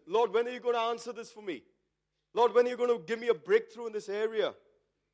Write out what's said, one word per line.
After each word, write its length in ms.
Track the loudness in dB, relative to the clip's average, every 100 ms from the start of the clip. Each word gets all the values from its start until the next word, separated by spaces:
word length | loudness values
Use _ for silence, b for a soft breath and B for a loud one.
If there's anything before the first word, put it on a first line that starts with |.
| -2
"Lord, 260 | 0 2
when 160 | 0 -2
are 40 |
you 80 | -4
gonna 180 | -2 0
answer 340 | 0 -4 -8
this 180 | -12 -14
for 120 | -12
me? 220 | -10 -10 -12 _ _ _ _ _ _
Lord, 200 | 2 4
when 140 | 6 4
are 40 |
you 60 | 2
gonna 220 | 0 0
give 200 | -2 -4
me 100 | 0
a 60 |
breakthrough 520 | -2 2 2 2 -10 -10
in 60 |
this 160 | -8 -6
area? 480 | -4 -2 0 -2 -4 _ _ _ _ _